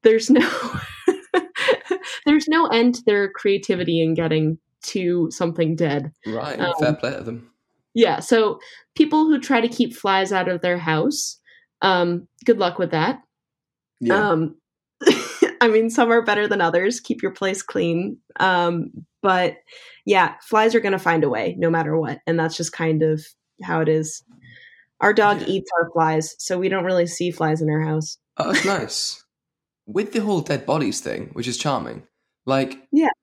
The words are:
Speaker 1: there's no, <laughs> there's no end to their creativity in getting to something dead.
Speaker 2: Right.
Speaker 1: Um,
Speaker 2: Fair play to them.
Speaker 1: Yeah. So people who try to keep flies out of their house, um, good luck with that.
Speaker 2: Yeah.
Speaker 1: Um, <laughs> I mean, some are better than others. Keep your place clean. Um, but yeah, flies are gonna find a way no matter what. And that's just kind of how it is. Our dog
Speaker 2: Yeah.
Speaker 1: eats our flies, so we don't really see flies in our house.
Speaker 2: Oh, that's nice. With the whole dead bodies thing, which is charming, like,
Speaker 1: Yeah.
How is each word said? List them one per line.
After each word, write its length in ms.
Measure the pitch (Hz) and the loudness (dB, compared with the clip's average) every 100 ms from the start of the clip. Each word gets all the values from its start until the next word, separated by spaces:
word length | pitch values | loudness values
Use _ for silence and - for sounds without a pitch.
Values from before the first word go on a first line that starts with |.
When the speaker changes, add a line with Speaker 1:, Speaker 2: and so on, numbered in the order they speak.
Speaker 1:
there's 260 | 226 226 - | 6 4 6
no, 180 | 277 - - - - - - - | 4 4 -2 -8 -10 -12 -2 -2
<laughs> 1200 | - - 370 370 - - - - 370 - - - | -2 -2 -2 -2 -6 -2 -2 -2 -8 -6 -4 2
there's 220 | 302 302 | 2 4
no 180 | 311 330 | 2 2
end 280 | 226 247 240 | 4 2 2
to 60 | |
their 260 | - 208 196 | 0 0 0
creativity 680 | - 202 196 196 185 175 165 | -2 0 0 0 -2 0 0
in 140 | 160 | 2
getting 440 | 165 165 160 156 160 _ _ | 0 0 0 0 -2 _ _
to 460 | - 202 180 175 160 | -8 -4 -2 0 -2
something 460 | - 170 170 160 160 | -2 -4 -2 -2 0
dead. 360 | 165 143 139 - - | 0 -2 -6 -12 -10
Speaker 2:
Right. 320 | 110 139 139 | -8 -6 -6
Speaker 1:
Um, 140 | 180 170 | -4 0
Speaker 2:
Fair 160 | 143 | 0
play 180 | 151 123 | 0 -4
to 100 | 143 | -6
them. 280 | 110 117 - _ _ _ _ | -10 -12 -16 _ _ _ _
Speaker 1:
Yeah. 260 | 233 214 143 | 2 2 2
So 400 | - 233 214 - - - _ | 0 2 2 -2 -14 -20 _
people 320 | - 302 302 320 | -8 -2 0 2
who 140 | 285 | 0
try 200 | - 262 | 0 0
to 80 | 233 | 0
keep 260 | 240 240 | -2 -4
flies 380 | - 202 190 190 | -4 -2 0 0
out 160 | 196 180 | -2 -2
of 120 | 175 | -2
their 180 | 180 175 | -2 -2
house, 600 | 165 156 214 294 - - _ _ _ _ | -2 0 0 -2 -8 -12 _ _ _ _
um, 460 | 196 185 175 175 - _ | 0 2 2 -2 -6 _
good 140 | - 214 | 0 2
luck 200 | 202 - | 2 0
with 120 | 180 | -2
that. 300 | 160 170 254 _ _ _ _ _ _ _ _ | 0 0 -2 _ _ _ _ _ _ _ _
Speaker 2:
Yeah. 300 | 123 196 208 | 0 2 2
Speaker 1:
Um, 260 | 165 160 - _ _ _ _ | 2 0 -6 _ _ _ _
<laughs> 600 | - - - - - - | 2 2 -2 0 0 4
I 80 | 226 | 4
mean, 220 | 220 226 | 4 2
some 200 | 226 240 | 2 4
are 100 | 233 | 4
better 240 | 226 208 208 | 2 0 0
than 140 | 202 | 0
others. 400 | 170 175 190 240 | 2 2 0 -4
Keep 220 | - - | -8 -6
your 100 | 190 | -6
place 300 | 185 190 190 | -4 -4 -4
clean. 560 | - 202 175 170 190 - _ - | -6 -4 -2 -2 -4 -8 _ -4
Um, 520 | 190 180 175 170 - - 175 _ | 0 2 0 -2 -6 -12 -20 _
but 340 | 196 185 180 - _ - - - | 0 2 0 -4 _ -20 -20 -12
yeah, 300 | - 196 170 - | 2 4 4 -2
flies 320 | - 220 220 | 0 2 4
are 60 | 226 | 2
gonna 180 | 208 190 | 2 0
find 260 | 175 165 | 2 2
a 40 | 151 | 2
way 280 | 110 95 185 | 0 -4 -2
no 120 | 170 | 0
matter 280 | 165 151 160 | 0 0 -2
what. 200 | 147 139 - | -4 -6 -2
And 120 | 165 | -2
that's 180 | 160 160 | -2 -4
just 160 | 165 | -8
kind 300 | - 165 156 | -4 -2 2
of 220 | 156 156 156 _ _ _ | 2 0 -6 _ _ _
how 180 | 180 165 | -6 -2
it 80 | 160 | 2
is. 340 | 156 156 - _ _ - - - _ _ _ | 0 -2 -10 _ _ -20 -20 -20 _ _ _
Our 120 | 202 | 2
dog 280 | 208 208 202 | 4 4 2
Speaker 2:
Yeah. 80 | - | -2
Speaker 1:
eats 220 | 190 - 170 | -4 -2 -2
our 120 | 170 | -2
flies, 420 | 170 160 160 156 - | 0 2 2 -2 -10
so 200 | - 180 | -6 -2
we 100 | 185 | 0
don't 160 | 190 | -2
really 220 | 180 185 170 | 0 0 0
see 240 | - 175 | -2 -6
flies 300 | 170 160 160 | -2 -2 0
in 80 | 156 | 0
our 120 | 151 | 0
house. 360 | 156 156 156 - _ - | 0 -4 -6 -12 _ -6
Speaker 2:
Oh, 160 | 156 | -2
that's 120 | 294 | 0
nice. 600 | 190 190 110 - - - _ _ _ _ _ _ - | 0 -2 -4 -6 -8 -10 _ _ _ _ _ _ -8
With 260 | 107 208 | -4 -2
the 80 | 233 | -2
whole 200 | 208 190 | 0 -2
dead 240 | - 139 - | -2 -4 -2
bodies 340 | 156 120 - | -2 -2 -4
thing, 300 | - 50 - | -8 -8 -10
which 140 | - 117 | -10 -8
is 100 | 117 | -4
charming, 480 | 151 131 65 53 - _ _ _ - | -4 -4 -6 -12 -18 _ _ _ -2
like, 400 | 135 131 - _ | -2 -2 -6 _
Speaker 1:
Yeah. 180 | 285 302 - | 2 2 -2